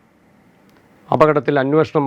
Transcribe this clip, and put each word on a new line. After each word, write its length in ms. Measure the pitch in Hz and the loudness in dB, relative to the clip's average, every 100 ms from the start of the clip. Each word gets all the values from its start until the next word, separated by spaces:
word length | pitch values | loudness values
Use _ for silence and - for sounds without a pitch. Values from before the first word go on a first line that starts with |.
| _ _ _ _ _ _ _ _ _ _ - | _ _ _ _ _ _ _ _ _ _ -6
അപകടത്തിൽ 400 | 127 156 147 139 143 | 2 2 2 -2 -2
അന്വേഷണം 440 | 135 151 151 160 | 0 0 0 -2